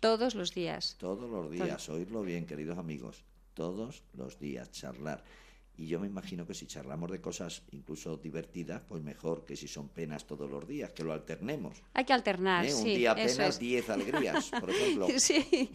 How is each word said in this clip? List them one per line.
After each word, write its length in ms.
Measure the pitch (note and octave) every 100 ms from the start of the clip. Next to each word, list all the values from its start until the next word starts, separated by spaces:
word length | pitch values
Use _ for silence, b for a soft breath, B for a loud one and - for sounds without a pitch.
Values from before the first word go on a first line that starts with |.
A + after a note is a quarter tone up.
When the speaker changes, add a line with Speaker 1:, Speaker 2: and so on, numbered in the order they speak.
Speaker 1:
Todos 340 | A3 A3 B3
los 200 | A3 F3
días. 420 | F#3 E3 D#3 - -
Speaker 2:
Todos 300 | - G2+ A#2+
los 0 |
Speaker 1:
Todos. 200 | G#2 D#2
Speaker 2:
días. 380 | F2 F2 C#2 -
Oírlo 340 | D#2 F#2 A2+
bien, 240 | F#2+ E2+ D#2
queridos 320 | D2 D2+ F2
amigos. 460 | E2 D2 A#1+ - - - -
Todos 480 | - E2 G2 A#2 D3 -
los 240 | B1+ B1+ -
días 320 | D2 B1 B1
charlar. 540 | - C2+ B1+ D2+ C#2+ B B B B - -
Y 100 | D#2
yo 140 | E2+
me 80 | G2+
imagino 360 | G2 - F2
que 100 | E2+
si 120 | F#2 -
charlamos 420 | - C2+ D#2 E2+
de 100 | F#2
cosas 420 | F2+ - F2 - -
incluso 460 | C#2+ - D2+ E2+ D#2
divertidas, 640 | E2 D#2+ - F2+ D#2 F#2 -
pues 120 | E2
mejor 420 | D2 C#2 E2 E2
que 100 | - C#2+
si 120 | D2
son 200 | D2 C#2+
penas 380 | - D#2+ D2+ -
todos 240 | D2 C#2+
los 160 | C#2 E2
días, 240 | D3 G2+
que 120 | -
lo 80 | D#2+
alternemos. 680 | D#2 - - A2 D3 E2 - -
Speaker 1:
Hay 100 | -
que 80 | B3+
alternar, 520 | B3+ G#3+ F#3+ F#3+ F3+
Speaker 2:
¿Eh? 100 | C#3+
Un 80 | C3+
Speaker 1:
sí, 140 | A3 G3
Speaker 2:
día 160 | A#2+
Speaker 1:
eso 240 | A2 A2+ B2
Speaker 2:
penas, 180 | G2
Speaker 1:
es. 40 | -
Speaker 2:
diez 280 | A#2+ B2 A2+
alegrías, 600 | G2+ G2+ D4 G2+ D4+ - A#3+
por 120 | F3+
ejemplo. 360 | G4 G#4 C#4 F#3+
Speaker 1:
<laughs> 60 | B3+
Sí, 520 | - D4+ C4+ C#4+ C4